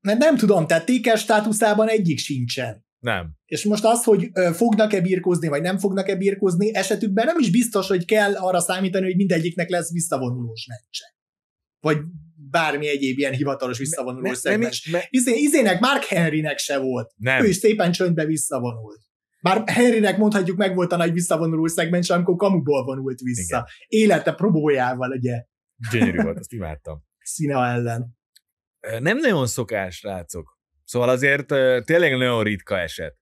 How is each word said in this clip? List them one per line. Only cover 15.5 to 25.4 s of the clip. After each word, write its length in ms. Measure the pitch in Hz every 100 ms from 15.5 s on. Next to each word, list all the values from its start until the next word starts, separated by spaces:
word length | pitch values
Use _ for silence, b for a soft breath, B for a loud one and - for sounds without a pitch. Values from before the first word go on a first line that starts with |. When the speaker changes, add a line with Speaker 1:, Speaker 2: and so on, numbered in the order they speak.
| 302 220 175
Speaker 1:
Mark 240 | 254 277
Henrynek 540 | - 185 165 151 151 143
se 200 | - 139
volt. 340 | 131 123 117 _
Speaker 2:
Nem. 280 | 113 131
Speaker 1:
Ő 40 | 120
is 80 | -
szépen 360 | 214 214 175
csöndbe 320 | 175 180 160
visszavonult. 760 | 156 156 - 135 120 117 107 104 _ _ _ _
Bár 200 | 175 190 208
Henrynek 500 | 180 240 226 208 185
mondhatjuk, 380 | 214 208 180 185
megvolt 360 | 196 180 175
a 40 | 170
nagy 160 | 170
visszavonuló 540 | 170 175 165 165 160 160
szegmens, 440 | 165 170 175 175
amikor 260 | 180 175 175
kamuból 480 | 202 185 139 139
vonult 360 | 131 135 135 127
vissza. 360 | 127 120 90 127
Speaker 2:
Igen. 80 | 120 B B
Speaker 1:
Élete 460 | 220 214 165 160
probójával, 760 | - 202 165 151 135 123 123 127
ugye. 340 | 131 123 120